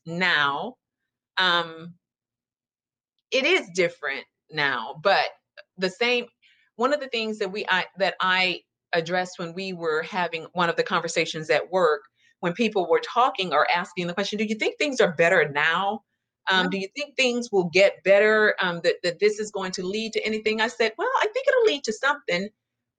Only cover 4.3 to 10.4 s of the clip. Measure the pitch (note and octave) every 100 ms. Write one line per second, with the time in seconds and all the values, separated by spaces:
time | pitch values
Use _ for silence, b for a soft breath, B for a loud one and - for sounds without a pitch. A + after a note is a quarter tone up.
4.3 | _ _ D3+ C#3+ B2+ A#2 D#3 G3 F3 C3
5.3 | - _ - - - F#3 F#3 A#3 B3 A#3+
6.3 | _ b b b - B3+ C#4+ C4 A3+ A3
7.3 | G#3+ G3 G3+ - F3+ - F3+ F#3 - F#3
8.3 | F#3 F#3 E3+ - _ _ F3 E3 F3+ F#3
9.3 | - E3+ E3+ F#3+ F3+ E3 D#3 E3+ F#3+ E3+
10.3 | E3